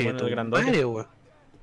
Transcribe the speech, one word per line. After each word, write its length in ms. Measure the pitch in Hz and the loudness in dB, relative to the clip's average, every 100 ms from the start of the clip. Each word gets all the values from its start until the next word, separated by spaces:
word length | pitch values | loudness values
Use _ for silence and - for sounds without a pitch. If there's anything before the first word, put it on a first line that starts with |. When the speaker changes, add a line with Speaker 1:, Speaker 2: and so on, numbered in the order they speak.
Speaker 1:
bueno, 60 | 117 | 0
el 60 | 117 | -2
Speaker 2:
conchetumare, 120 | 120 | -2
Speaker 1:
grandote. 540 | 117 113 - 262 196 | -2 0 0 2 2
Speaker 2:
weón. 220 | 123 110 - - - - _ - | 2 -2 -8 -16 -20 -20 _ -20